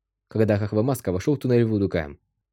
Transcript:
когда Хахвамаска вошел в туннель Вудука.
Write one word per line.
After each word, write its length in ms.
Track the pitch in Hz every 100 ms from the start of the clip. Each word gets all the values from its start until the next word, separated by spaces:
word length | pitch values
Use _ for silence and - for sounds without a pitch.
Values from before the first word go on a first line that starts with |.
| _ _ _
когда 300 | 107 107 104
Хахвамаска 540 | 104 107 123 127 -
вошел 220 | 90 - 135
в 20 |
туннель 260 | 127 120
Вудука. 520 | 113 107 98 87 73 71 _ _ _